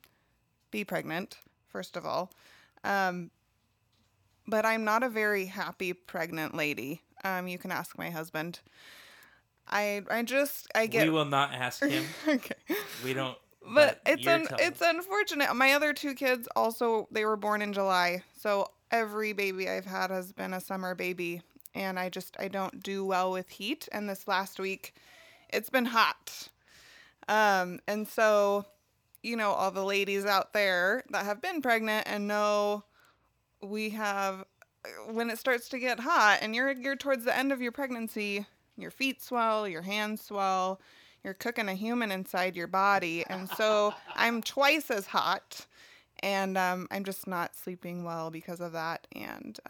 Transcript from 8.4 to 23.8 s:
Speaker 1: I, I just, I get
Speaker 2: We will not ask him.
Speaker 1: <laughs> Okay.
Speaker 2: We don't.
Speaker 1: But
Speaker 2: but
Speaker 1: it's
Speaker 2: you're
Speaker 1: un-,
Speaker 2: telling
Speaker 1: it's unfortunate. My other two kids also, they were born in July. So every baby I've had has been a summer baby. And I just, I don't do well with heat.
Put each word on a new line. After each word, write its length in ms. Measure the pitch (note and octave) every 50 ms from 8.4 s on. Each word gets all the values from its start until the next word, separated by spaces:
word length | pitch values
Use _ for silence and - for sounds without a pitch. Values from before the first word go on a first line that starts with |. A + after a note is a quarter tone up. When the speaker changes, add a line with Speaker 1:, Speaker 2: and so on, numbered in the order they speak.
| D#3+ E3+ E3+ - - _ _ - - - - - - - - - - - _ _ _ _ _ _ - -
Speaker 1:
I, 340 | - G3+ G#3 G#3 G3+ G3+ F#3 -
I 140 | - A#3
just, 460 | A#3+ A3 B3 C#4 C#4+ C4+ - - - - -
I 100 | A3 A3+
get 180 | A3 - - -
Speaker 2:
We 60 | D#3+
will 140 | D#3+ D#3 D3
not 280 | C#3+ C#3 C#3 C#3+ C3+
ask 300 | C3 B2+ B2+ B2 - - C4+
him. 200 | C#4+ - - D#4+ - -
Speaker 1:
<laughs> 120 | - - D#4
Okay. 260 | D4 B3 - - - - - - E4+ G#4 - - - - B2
Speaker 2:
We 100 | C3 C3
don't. 220 | C3+ C3+ B2+ A#2+ - _ _ _ - - E3+
Speaker 1:
But 320 | A3 D4 D4 C4+ - - -
Speaker 2:
but 80 | -
Speaker 1:
it's 100 | D#4 -
Speaker 2:
you're 120 | - E4+ E4
Speaker 1:
un-, 120 | E4 E4
Speaker 2:
telling 180 | - - - D#4+
Speaker 1:
it's 160 | F4 - -
unfortunate. 720 | E4+ E4+ D#4+ E4+ F4+ G4 F#4+ G#4 G4+ - D#4+ C#4+ C#4 - A#3
My 160 | A#3+ C4 C4+
other 200 | C#4 D4 D4+ D4
two 220 | C#4+ - D4+ C#4+ C4
kids 320 | - C#4 B3+ B3+ A#3+ A#3 - -
also, 540 | A3+ A3 A3+ A3+ - A#3+ A#3 A3+ G#3+ - -
they 140 | - A3 G#3+
were 120 | G#3+ A3
born 260 | G3+ G#3 G#3 G#3+ G#3
in 100 | G#3 G#3
July. 500 | G3+ G3+ G3 G3 F#3 F3+ F3+ F3 F3 F#3 - _ - -
So 300 | - G#3+ G3+ G3+ - - - _ _ -
every 400 | A#3 A#3 A3 G#3 G#3 G#3+ A3 G#3+
baby 360 | G#3 G3 G3+ F#3+ F#3 F#3+ F#3 F#3
I've 160 | F#3+ F#3+ F#3+
had 240 | F#3+ F#3 F#3+ F#3 F#3
has 200 | F#3+ F#3 F#3 F#3+
been 200 | - - F#3+ F#3 F#3
a 60 | F#3
summer 340 | F3+ - G3 F#3+ F#3 F3+ F3+
baby. 480 | F3 F3+ F3+ F3+ F3+ F3 E3+ E3+ E3+ - _ _ - - - -
And 240 | F#3+ G3 F#3+ F#3 F#3
I 100 | F#3 F#3
just, 260 | F3+ F#3+ F#3 - - -
I 80 | -
don't 340 | G3 G3 G3 F#3+ - - F#3
do 240 | - G3 G3 G3 F#3+
well 280 | F#3+ F#3 F3+ F#3 F#3
with 160 | F#3 F#3 F#3 -
heat. 400 | - - G3 A3 D4+ -